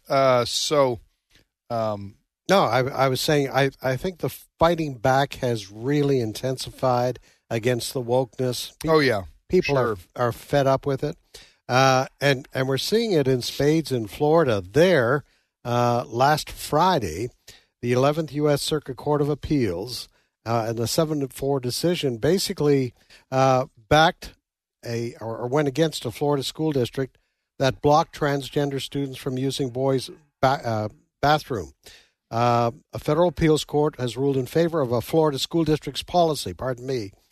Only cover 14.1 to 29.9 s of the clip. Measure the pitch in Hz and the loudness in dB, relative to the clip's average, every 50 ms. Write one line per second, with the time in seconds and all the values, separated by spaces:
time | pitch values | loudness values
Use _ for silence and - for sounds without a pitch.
14.1 | - - 147 147 160 170 160 127 107 98 87 92 101 139 170 190 175 139 117 113 | -4 -2 2 4 4 4 4 2 0 -2 -2 0 2 4 4 6 6 4 4 2
15.1 | 139 147 - _ _ _ _ _ _ _ - 123 120 120 120 120 120 120 - - | 0 0 -2 _ _ _ _ _ _ _ -6 -2 0 0 2 2 2 0 -2 -4
16.1 | 113 120 135 143 151 156 - - - - - - 147 151 175 190 180 143 107 82 | 0 2 4 4 4 2 -2 -8 -12 -14 -6 -2 0 2 2 2 2 0 -2 -4
17.1 | 78 98 117 123 - _ _ - - - _ _ _ _ - 120 123 123 135 143 | -6 -6 -8 -8 -10 _ _ -20 -20 -20 _ _ _ _ -2 0 2 4 4 2
18.1 | 151 165 160 143 127 147 147 151 147 139 - - 160 147 - - 123 - - 147 | 2 0 -4 -4 -2 0 2 2 2 0 0 -2 -4 -4 -4 -8 -12 -8 -4 -2
19.1 | 147 143 147 143 147 - - - 151 143 120 95 85 87 107 123 117 - - - | 0 0 0 0 -2 -4 -2 0 0 2 2 0 -2 -4 -8 -8 -10 -12 -12 -16
20.1 | _ _ _ _ _ _ - 110 117 117 110 113 117 113 117 110 - 170 160 151 | _ _ _ _ _ _ -6 -2 -2 -2 -2 -2 -4 -4 -4 0 0 0 0 0
21.1 | 156 147 139 127 - - 139 139 143 135 127 123 - - - 170 180 - 147 135 | -2 -4 -4 -6 -8 -6 -4 -2 -2 -2 -2 -4 -4 -2 -2 -2 0 0 -2 -4
22.1 | 120 110 113 151 185 196 - - 190 - 147 147 143 135 131 120 - _ _ _ | -2 0 0 0 0 0 0 -4 -4 0 2 2 2 2 0 -2 -6 _ _ _
23.1 | - - _ _ 131 131 131 131 131 127 131 - _ _ _ - 147 151 160 180 | -20 -20 _ _ 0 2 4 4 4 2 0 -4 _ _ _ 2 4 4 4 4
24.1 | - _ - - - _ _ _ _ _ _ _ _ _ - 120 117 117 117 120 | 2 _ -10 -20 -20 _ _ _ _ _ _ _ _ _ -10 -8 -6 -6 -6 -6
25.1 | - - 110 113 113 - 120 123 135 151 151 143 127 147 165 156 - - - 127 | -8 -10 -10 -10 -8 -8 -4 -2 0 0 0 0 0 0 0 0 -2 -4 -8 -10
26.1 | - - 147 147 147 135 123 - - - 156 156 143 135 117 - - 135 135 - | -6 -4 -2 0 0 0 -2 -4 -6 -4 -4 -2 0 0 -2 -2 -2 -6 -6 -8
27.1 | _ _ _ _ _ _ _ _ _ - 139 131 117 - - 147 147 156 165 - | _ _ _ _ _ _ _ _ _ -2 0 0 0 2 4 4 6 4 4 0
28.1 | - - 156 143 139 139 135 - - 151 143 143 139 131 - - - 143 139 135 | -4 -4 -2 -2 -2 -2 -4 -4 -4 -2 -2 -2 -4 -6 -8 -8 -6 -6 -6 -6
29.1 | 131 - - 139 131 127 135 135 131 - 139 123 117 131 135 135 | -8 -8 -8 -6 -4 -2 -2 -2 -2 -2 -4 -4 -4 -2 0 0